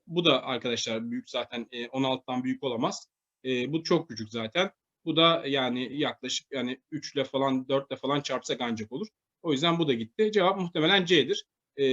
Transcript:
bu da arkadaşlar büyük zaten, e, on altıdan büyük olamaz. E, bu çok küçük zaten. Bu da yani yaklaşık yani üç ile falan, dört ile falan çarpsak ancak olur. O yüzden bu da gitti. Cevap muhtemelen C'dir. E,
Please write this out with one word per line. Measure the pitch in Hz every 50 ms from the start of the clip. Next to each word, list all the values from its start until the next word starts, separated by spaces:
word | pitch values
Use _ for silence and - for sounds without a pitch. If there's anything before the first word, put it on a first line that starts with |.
| _
bu | - 165 175 170
da | 165 139 127 -
arkadaşlar | - 127 120 - 123 120 113 - 120 113 113 117 117
büyük | 120 127 117 -
zaten, | - 123 120 - 123 120 113 - -
e, | 120 120 120
on | - 131 135
altıdan | 131 131 127 - - 127 127 127
büyük | 131 131 - 143
olamaz. | 131 120 113 139 185 202 - - _ _ _ _ _ _ _ -
E, | 127 131 123 123 139 151
bu | 160 160
çok | - 180 160 165 -
küçük | 120 107 110 104
zaten. | 110 117 110 110 - 170 190 202 _ _ _ _ _ _ -
Bu | 170 151
da | 160 165 165 165 165 -
yani | 139 139 135 127 123 120 123 127 - 131 147
yaklaşık | 147 123 - - - 127 - - - - 139
yani | 131 120 123 131 - _ -
üç | 156 151 - - -
ile | 139 131
falan, | - - 135 135 135 131 131 127 131
dört | 135 139 139 -
ile | 135
falan | - - 135 143 143
çarpsak | 143 - 135 123 - - 143 123
ancak | 127 120 117 110 110 - 120
olur. | 151 220 - _ _ _ _ _ _ -
O | 170 143
yüzden | 131 156 170 165 170
bu | 165 143
da | 127
gitti. | 117 113 110 _ - 214 214 208
Cevap | 208 175 185 196 196
muhtemelen | 185 175 - 160 151 165 196 196 180
C'dir. | 170 185 156 123 143 196 - - _ _ _ _ _ -
E, | - 139 131